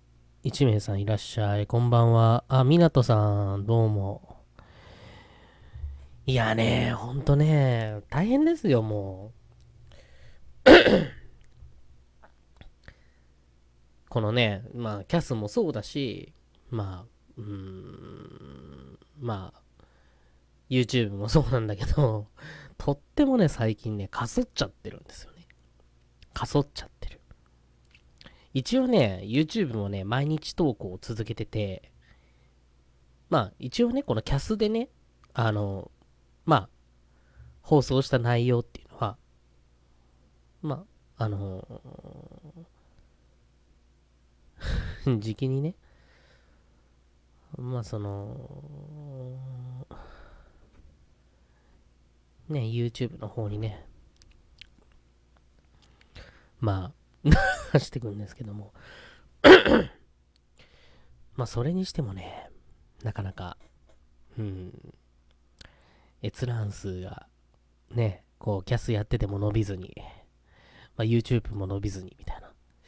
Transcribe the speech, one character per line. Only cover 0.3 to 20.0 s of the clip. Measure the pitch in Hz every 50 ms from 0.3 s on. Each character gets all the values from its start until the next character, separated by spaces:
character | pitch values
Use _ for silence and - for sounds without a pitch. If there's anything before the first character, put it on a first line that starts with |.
| _ _ -
一 | 135 - - 143
名 | 123 107 104
さ | - - 101
ん | 98
い | 101
ら | 107 107
っ | 104
し | - - - 113
ゃ | 107 101 101 104
い。 | 104 -
こ | - 117
ん | 120 120
ば | 120 117
ん | 117 117 117
は。 | 113 113 113 113 123 - -
あ、 | 135 131 127
み | 131 160 170
な | 170 160
と | - 135 120
さ | - 117 107 104 104 101 101 101 98 98 101
ん、 | 98
ど | 104 113 117 113 110
う |
も。 | 104 101 98 98 107 - - - - - - _ _ - - - - - - - - - - - - - - - - - - - - - - - - - - - - - - - - - -
い | 135 131
や | 123 113 110 110
ね、 | 113 113 117 117 120 120 120 117
ほ | 113 - 120 131
ん | 139 127
と | - 143
ね、 | 143 151 156 156 147 139 131 120 113 110 107 107 104 - -
大 | - 143 185
変 | 220 254 277 311
で | 330 339
す | - - 190
よ、 | 131 117
も | 110 107 107 104 98 95 95 92 101 110 117 - - - - - - - - - - - - - - - - - - - - - - - - - -
う。 | 262
<coughs> | 302 349 - - 208 180 156 135 - - - - - - - - - - - - - - - - - - - _ _ _ - - - _ _ _ - - - - - _ - - - _ _ - _ _ _ _ _ _ _ _ _ _ _ _ _ _ - _ _ _ _ -
こ | - 120
の | 107 104
ね、 | 113 123 117 107 101 95 120 - -
ま | - 120 110 104 101
あ、 | -
キ | - - 170
ャ |
ス | - - 127
も | 110 104 104
そ | - 240 214 160
う | -
だ | 110 -
し、 | - - 147 139 117 98 87 - - - _ _ _ _ _ _ -
ま | 123 110 101 95 92 90 101
あ、 | - _ _ _ _ - -
う |
ー | 104
ん、 | 104 101 98 95 95 95 95 95 - - - - - - - - - - - - 69 69 67 - 76 71 71 65 67 - - - _ _ 147 127
ま | 120 107 98 92 - -
あ、 | _ _ _ _ _ - _ _ _